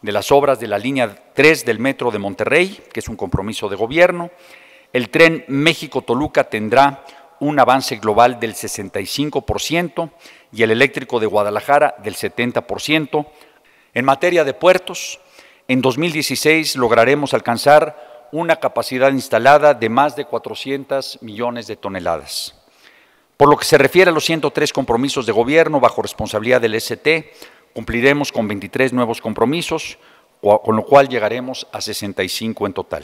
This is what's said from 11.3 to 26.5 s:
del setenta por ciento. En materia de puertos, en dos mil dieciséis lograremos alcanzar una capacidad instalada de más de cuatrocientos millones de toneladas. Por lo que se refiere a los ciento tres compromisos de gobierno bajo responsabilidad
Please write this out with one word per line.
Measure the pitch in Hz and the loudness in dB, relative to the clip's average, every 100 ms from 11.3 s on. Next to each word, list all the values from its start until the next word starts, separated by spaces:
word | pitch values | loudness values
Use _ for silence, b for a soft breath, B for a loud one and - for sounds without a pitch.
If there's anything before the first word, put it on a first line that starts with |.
| 104 101 104 - 143 147 - | 0 -2 -4 2 2 2 -2
del | 107 | -12
setenta | 95 104 - 120 117 | -8 -8 -4 -4 -4
por | - 101 | -6 -10
ciento. | - 156 143 151 147 b b b b b b | -2 -2 -2 -6 -6 b b b b b b
En | 120 | -2
materia | 135 139 180 175 | 0 0 2 2
de | 143 | 0
puertos, | 131 175 180 - - - - b b b b - | 2 2 2 -2 -12 -12 -16 b b b b -2
en | 127 | 0
dos | 127 127 | 0 0
mil | 170 | -2
dieciséis | 156 143 127 151 160 147 135 | -2 -4 0 2 2 0 -2
lograremos | 120 113 117 147 139 | 2 4 4 2 0
alcanzar | 120 - 117 143 151 156 - - - _ | -2 -2 0 6 6 4 -8 -20 -20 _
una | 151 170 | -6 -2
capacidad | 160 131 - - 127 135 | 0 0 -4 -4 2 2
instalada | 135 - 113 123 147 147 | 2 -2 2 6 6 6
de | 113 110 | 2 0
más | 120 147 | 0 0
de | 147 | -2
cuatrocientos | 139 117 127 - 135 139 131 139 - - | -8 -8 -8 -12 -8 -8 -6 -8 -8 -16
millones | 113 104 120 120 107 | -16 -8 -6 -6 -12
de | |
toneladas. | 104 98 95 87 82 71 - - _ _ b b b b b b | -12 -8 -6 -4 -6 -8 -12 -12 _ _ b b b b b b
Por | _ 147 | _ 4
lo | 147 | 4
que | |
se | - 147 | 4 4
refiere | 139 175 185 | 6 6 4
a | |
los | 160 | 2
ciento | 160 160 143 | -2 -2 -2
tres | - 147 | -2 -2
compromisos | - 127 117 139 143 | -2 -2 -2 0 -2
de | 117 | 0
gobierno | 107 117 156 156 147 | 0 4 4 4 4
bajo | 120 - | 2 2
responsabilidad | 104 - 107 107 113 | -8 -8 -6 -4 2